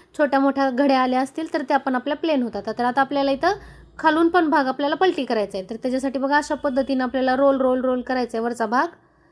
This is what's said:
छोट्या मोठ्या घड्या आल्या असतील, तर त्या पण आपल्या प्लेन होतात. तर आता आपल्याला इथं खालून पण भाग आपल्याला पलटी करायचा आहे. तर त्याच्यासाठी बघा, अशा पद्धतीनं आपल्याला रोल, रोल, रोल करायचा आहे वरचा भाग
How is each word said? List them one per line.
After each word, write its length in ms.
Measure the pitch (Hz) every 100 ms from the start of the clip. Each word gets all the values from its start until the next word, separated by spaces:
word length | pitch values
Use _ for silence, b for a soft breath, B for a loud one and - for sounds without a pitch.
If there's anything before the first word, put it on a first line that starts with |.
| B -
छोट्या 220 | 294 269
मोठ्या 300 | 277 277 269
घड्या 300 | 247 285 262
आल्या 220 | 254 254
असतील, 320 | 269 - 320
तर 80 | 320
त्या 160 | 269 285
पण 180 | 269 254
आपल्या 220 | 240 294
प्लेन 260 | 330 285
होतात. 200 | 240 202 196 214
तर 80 | 240
आता 160 | 247
आपल्याला 300 | 269 285 277
इथं 220 | 269 339 403 B B B -
खालून 300 | 320 311 339
पण 200 | 359 320
भाग 180 | 302 262
आपल्याला 280 | 262 285 311
पलटी 300 | 370 330 247
करायचा 320 | 226 202 202
आहे. 120 | 190
तर 60 | 226
त्याच्यासाठी 440 | 262 254 269 262
बघा, 180 | 269 294
अशा 180 | 294 302
पद्धतीनं 480 | 294 262 269 269
आपल्याला 320 | 254 262 262 254
रोल, 260 | 277 269
रोल, 200 | 262 254
रोल 200 | 254 254
करायचा 360 | 240 254 240 226
आहे 80 | 233
वरचा 200 | 233 220
भाग 220 | 247 339 - b b b